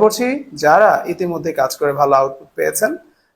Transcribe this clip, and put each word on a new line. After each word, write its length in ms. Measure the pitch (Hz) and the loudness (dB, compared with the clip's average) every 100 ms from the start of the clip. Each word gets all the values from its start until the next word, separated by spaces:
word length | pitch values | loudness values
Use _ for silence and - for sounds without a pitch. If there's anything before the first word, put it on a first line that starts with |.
করছি 240 | 214 214 247 277 - 147 | 2 0 -4 -4 -10 -2
যারা 260 | 147 175 208 147 - | 2 4 4 2 -2
ইতিমধ্যে 380 | 170 180 165 160 139 | -6 -4 -4 -6 -4
কাজ 100 | 131 - | -4 -2
করে 120 | 147 143 | -2 0
ভালো 140 | 143 135 | 2 2
আউটপুট 280 | 135 135 - - | 0 -6 -14 -4
পেয়েছেন 320 | 156 151 214 330 _ _ _ | -4 -2 -4 -4 _ _ _